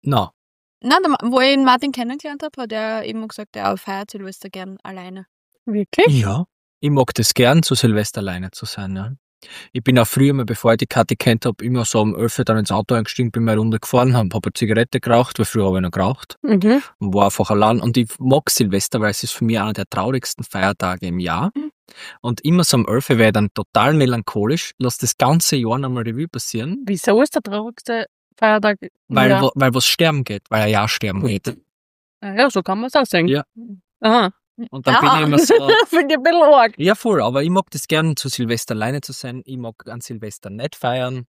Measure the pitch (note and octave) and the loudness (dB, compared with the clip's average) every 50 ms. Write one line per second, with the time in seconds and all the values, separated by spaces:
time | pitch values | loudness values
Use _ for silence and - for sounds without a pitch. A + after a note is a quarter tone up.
0 | _ C#3 C#3+ A#2 F#2+ - _ _ _ _ _ _ _ _ _ _ - B3 D4+ F4+ | _ 0 0 0 0 -2 _ _ _ _ _ _ _ _ _ _ 0 2 2 2
1 | F#4+ E4 D4 - - A#3+ B3 B3+ B3+ C4+ C#4 C4+ C4+ C4 B3 B3 C#4+ C#4+ C4 B3+ | 2 0 0 0 -2 0 2 2 4 4 4 4 4 4 4 2 0 -4 -4 -6
2 | A#3+ A#3 C4 D4 - D4+ D4 C#4+ D#4 D4+ _ C4+ B3 G#3+ A3 A3 A3 A3 A3 A3 | -6 -6 -8 -10 -12 -12 -12 -10 -10 -10 _ -10 -10 -8 -6 -6 -6 -6 -6 -6
3 | G#3 - A3 A3 A3 A3 - - G#3+ _ - G#3+ G3 G3 G3+ F#3 - - G3 G3 | -8 -8 -8 -10 -10 -12 -12 -16 -16 _ -12 -6 -4 -4 -4 -4 -6 -8 -8 -8
4 | G#3 - - G3+ G3 F#3+ F#3+ - - G3 - F#3+ F#3 F#3+ F#3+ G3 _ - F#3+ F#3+ | -10 -12 -14 -14 -14 -14 -16 -16 -18 -16 -14 -14 -14 -14 -16 -16 _ -16 -16 -16
5 | F3+ F#3 F#3 F#3+ F#3 _ _ _ _ _ _ _ _ A#3+ G#3 G#3 G3 _ - - | -16 -16 -16 -18 -18 _ _ _ _ _ _ _ _ -4 -4 -4 -4 _ 2 2
6 | G4 A#4+ C#3+ B2+ G#2+ F#2+ G2 C#3+ F3+ _ _ _ _ _ _ _ - D3 D3 C#3 | 4 4 4 4 2 2 -2 -2 -4 _ _ _ _ _ _ _ -2 0 2 2
7 | B2+ - - - A2 - - - B2 A#2+ C#3+ E3 D#3 - C3+ A2+ - A#2+ G#2+ G#2+ | 2 0 0 -2 0 0 2 4 4 6 6 4 4 2 0 2 4 2 2 2
8 | G#2 - - - G2+ F#2+ F2+ F2+ F#2 F#2+ _ - - - - - G2 F#2+ F#2+ F#2+ | 0 -2 -6 -8 -6 -6 -6 -8 -8 -10 _ -14 -14 -12 -12 -10 -8 -8 -8 -8
9 | G2 A#2 C3+ _ _ _ _ _ - - - - - _ _ B2+ A#2 - B2+ B2 | -8 -8 -10 _ _ _ _ _ -20 -20 -20 -20 -20 _ _ -4 0 2 4 4
10 | A2+ - - C3+ C3+ C#3 C#3 C3+ A#2+ G#2 A#2 - - A#2 A#2 A2 - - - B2 | 4 2 2 2 4 4 4 0 -2 -4 -6 0 2 2 2 2 0 -2 0 0
11 | A#2 - A#2 - - B2 A2+ A2 - B2 G#2 - G#2+ A#2+ B2+ B2 A2+ - - A2+ | 0 0 0 0 2 0 0 2 0 -4 -4 -2 -4 -2 -2 -2 -2 0 0 2
12 | G#2+ G#2+ - - A2+ A#2 - - B2 - A2 A2 G#2 - - G#2 A2 - B2 A2+ | 2 2 0 0 -2 -2 0 -2 0 0 0 0 0 0 -2 -4 0 0 0 0
13 | A2 - - - B2+ A2+ - A#2 A#2 A2+ A2 G#2+ G#2+ A2+ A2 A2 - - - B2 | 0 -4 -4 -2 -4 -2 0 -2 0 2 2 2 2 0 0 -2 -4 0 2 2
14 | B2 C3 B2+ B2 A2 F2+ - - - F#2+ - - A#2+ G#2 G#2+ A2+ A#2 - - B2+ | 4 4 4 2 2 0 -2 -4 -4 -4 -4 -2 -2 0 2 2 0 0 -2 -4
15 | - C3 A#2 A#2 B2+ - - - A2 - - A2+ G2 F#2+ F#2 F#2 F#2 F2 - F#2+ | 0 4 4 4 4 2 0 -4 -4 0 0 0 2 2 2 0 -2 -2 -2 0
16 | F#2 G2+ C3 - - _ - _ - C#4+ A3 F#3+ F3+ G#3+ B3 C#4+ - - _ _ | 0 0 -2 -4 -10 _ -16 _ 0 0 2 4 4 4 4 2 0 -4 _ _
17 | - G2+ F#2+ - G2+ G2 - - - - A2 G2+ G#2+ G#2+ A#2 A#2 - A#2+ A#2 B2+ | -4 -2 2 2 2 2 2 0 0 2 2 4 4 4 2 2 0 0 0 0
18 | A#2 A2 - - B2+ C3 C3 D3+ - - - - B2 G2 F#2 G2 - - - A#2 | 0 0 -4 -4 0 2 2 2 2 0 0 0 0 0 0 -2 -2 -2 -2 -2
19 | G#2+ G#2 G#2 - - A#2 - - A#2+ A2+ A2+ A2 G2 A2 G#2 - G2 _ - - | -2 -2 -2 -4 -6 -8 -6 -4 -2 -2 0 0 -2 -4 -4 -6 -8 _ -4 -4
20 | F#2+ A#2+ C3 B2+ - - - - - - - G2 F#2 G2 G2 _ - F2+ F#2 F#2 | -2 -2 -2 -4 -4 -8 -10 -10 -12 -10 -4 -2 0 -2 0 _ -2 -4 -4 -4
21 | - F2+ F2 F#2 F2+ F2 D#2+ F2+ C#3 G3+ - C#4+ D4+ D4+ _ _ _ _ - - | -6 -6 -4 -4 -2 -2 -2 -2 -2 -4 -4 -6 -10 -10 _ _ _ _ -20 -20
22 | - - - _ - B2+ A#2 - - D3 E3+ F3+ E3 - - A#2+ G#2 - G#2+ B2+ | -20 -20 -20 _ -6 -6 -6 -2 0 2 2 2 2 2 2 0 0 0 -2 -2
23 | - - C3+ A2+ A2+ A2 G2+ G#2+ G#2 G2+ _ - G2 _ _ A2+ G#2 C3+ D#3 D#3 | 0 0 2 4 4 4 4 2 0 0 _ -6 -8 _ _ 0 2 2 4 2
24 | C#3 B2+ B2 A2+ G#2 - - G#2+ G2+ A2 D3+ E3+ - - - _ B2+ B2 - - | 2 2 0 -2 -6 -6 -4 -2 0 0 0 -2 -4 -10 -8 _ -4 -4 -4 -2
25 | - A#2+ - _ C#3 C#3 D#3 E3+ - - D#3 C3+ A#2 A2 A#2 C3+ C#3 C3 B2+ B2 | -4 -6 -2 _ 2 2 4 2 2 0 0 0 0 -2 -2 -2 -2 -4 -4 -4
26 | A2+ A#2 A2+ B2+ D#3+ E3+ - A#2+ - - - A2+ A#2 D3+ G3 C#4 C4+ G3 G3+ E3 | -4 -6 -6 -6 -8 -8 -8 -10 -10 -6 -6 -6 -6 -6 -8 -8 -6 -6 -6 -2
27 | - A#3+ G3+ A3+ C#4 D4+ - D4+ G#3+ G#3 G3 G#3 G#3+ A#3 A#3+ - - - A#3 A3+ | 0 2 4 4 2 2 0 -6 -6 -4 -8 -8 -8 -8 -14 -14 -10 -8 -6 -6
28 | G#3 - _ _ _ _ _ _ A3+ G#3+ G#3+ G#3+ G3+ G#3+ G#3 - - F#3 _ _ | -6 -10 _ _ _ _ _ _ 2 2 2 2 2 0 -2 -2 -8 -20 _ _
29 | _ _ B2+ - - C3 - - C3+ C3+ - C#3 C3+ C3 A#2+ B2+ - - - - | _ _ 0 2 2 4 2 2 0 0 2 2 0 2 2 0 0 0 0 2
30 | E3+ D#3+ D3+ C#3+ B2+ - G#2 G2 _ _ A2+ A2 G#2+ G#2+ G#2+ G2+ G#2 A2 - - | 0 0 2 -2 -4 -4 -8 -12 _ _ -2 0 2 2 2 2 0 0 -2 -4
31 | - G#2 F#2 G2 G2 B2+ G#2 G2 _ - - _ _ _ _ _ _ _ _ _ | -4 -4 -4 -2 -2 -2 -2 -4 _ -10 -14 _ _ _ _ _ _ _ _ _
32 | _ _ _ _ - G3+ G3 G#3+ C4 C#4 - G3 E3+ - F#3+ G#3 A#3 C4 - D4+ | _ _ _ _ -12 -6 0 0 0 2 0 -2 -4 -4 -6 -6 -6 -2 0 0
33 | C4 - - F3 E3 F3 C3+ D3 - _ _ A3+ A#3 A#3 G3+ F#3 _ _ _ _ | 0 2 2 0 2 2 0 0 -2 _ _ -20 -18 -18 -18 -20 _ _ _ _
34 | - A3 A3+ B3 G#3 F#3 _ _ _ _ _ - A#3 - - C3+ B2+ C3+ - A#3+ | 2 4 4 4 2 0 _ _ _ _ _ -16 -14 -12 -12 -4 0 2 2 4
35 | - - C4 - D#3 D3 D3 G#3 E4+ - A4 A#4 - - A4+ A4 A4+ - - E4 | 4 4 4 4 2 4 4 4 6 6 4 4 6 4 4 4 4 4 2 0
36 | D4 C#4 D#4 C#4+ B3 E4 E4+ F4 D#4 C#4+ D4 C4+ A#3 A3 - - D3+ F3+ G#3+ - | 2 2 0 2 2 2 4 6 6 8 8 6 6 4 0 0 0 0 0 2
37 | - A#3 G3+ D3+ G#2 A2+ B2+ C#3 D3 E3+ F3+ G3 F#3+ _ - D3 - - D#3 D#3 | 0 0 2 2 0 0 0 0 0 2 0 0 -2 _ -10 -12 -4 -2 0 0
38 | D#3+ E3 D3 - - C3+ - - B2 A2+ A#2 A2 - - A#2+ G#2+ G#2+ A#2+ C#3 C#3+ | 2 0 -2 -2 -4 -6 -4 -4 -2 -2 -2 -4 -4 -6 -4 -4 -2 -4 -4 -6
39 | - - C3 - - B2+ B2 B2+ - - C3+ B2+ A#2+ A2+ A2+ _ - A#2+ A2+ A#2+ | -8 -10 -16 -14 -12 -12 -14 -14 -14 -14 -12 -12 -12 -12 -14 _ -18 -16 -16 -16
40 | - - A#2+ A2 A2 G#2+ - - - G2+ G2 A2 B2+ C#3+ - - - B2+ A#2+ C3 | -14 -14 -14 -12 -12 -14 -14 -14 -16 -14 -10 -8 -8 -10 -8 -6 -4 -4 -2 -2
41 | B2+ B2+ C3 B2+ A#2+ _ _ | -4 -4 -6 -10 -12 _ _